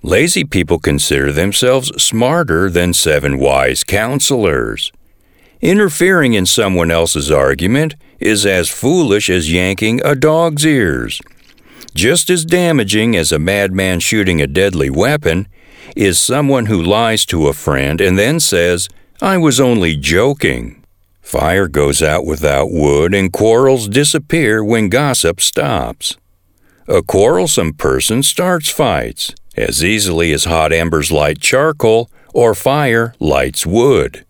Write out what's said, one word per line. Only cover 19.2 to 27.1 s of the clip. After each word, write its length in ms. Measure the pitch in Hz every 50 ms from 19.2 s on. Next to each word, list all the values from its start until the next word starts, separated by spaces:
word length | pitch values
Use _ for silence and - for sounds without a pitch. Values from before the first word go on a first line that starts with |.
"I 160 | - 190 190
was 240 | 180 160 151 123 120
only 340 | 135 127 120 110 90 82 80
joking." 840 | 73 65 76 82 92 113 139 143 - - 90 64 60 58 57 - _ _ _ _ _ _ _ _ _
Fire 460 | _ - - 69 71 80 87 98 98
goes 360 | 82 67 73 71 71 71 - 78
out 220 | 73 76 87 69
without 460 | 76 78 - 78 73 69 69 76 -
wood, 440 | - 80 73 71 71 73 80 90 98
and 160 | 98 95 92
quarrels 560 | 95 - 104 113 113 120 135 135 135 123 110
disappear 760 | 101 104 131 147 143 - 156 147 _ - 165 147 107 110 110 107
when 260 | 104 117 113 107 95
gossip 500 | 95 131 147 143 123 - - 82 85 -
stops. 760 | - - - - 147 139 117 82 62 58 - _ - - - _ _ _ _ _ _ _ _ _ _ _ _ _ _
A 140 | - - 90
quarrelsome 720 | - -